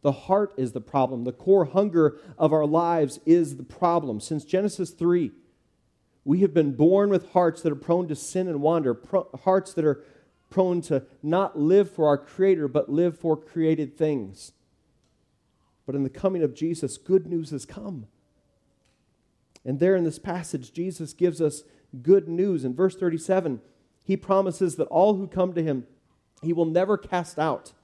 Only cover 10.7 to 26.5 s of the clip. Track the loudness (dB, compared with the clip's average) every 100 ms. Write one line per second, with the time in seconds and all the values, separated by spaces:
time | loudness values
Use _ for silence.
10.7 | 0 -2 -4 -4 _ -2 0 0 0 4
11.7 | 4 4 0 2 2 -2 -2 2 2 0
12.7 | -2 -2 0 0 0 -2 -2 -4 -2 0
13.7 | 0 -2 -2 -2 -2 -6 -14 -20 _ _
14.7 | _ _ _ _ _ _ _ _ _ _
15.7 | _ -8 -4 -4 -2 -4 0 -2 -2 -6
16.7 | -4 -6 -10 0 0 2 -6 -6 -10 -12
17.7 | -14 -12 -12 -14 _ _ _ _ _ _
18.7 | _ _ _ _ _ _ _ _ _ -8
19.7 | 0 2 2 0 -4 -8 -8 -8 -10 -10
20.7 | -8 -8 -8 -14 -2 -2 0 -2 -2 -18
21.7 | _ _ -10 4 4 4 -2 0 0 -4
22.7 | 0 -2 0 -4 -4 0 0 0 -6 _
23.7 | _ _ _ -4 -4 0 0 0 -2 -4
24.7 | -2 -2 2 4 2 -4 -2 -2 -2 -2
25.7 | -4 -6 _ _ _ _ _ -4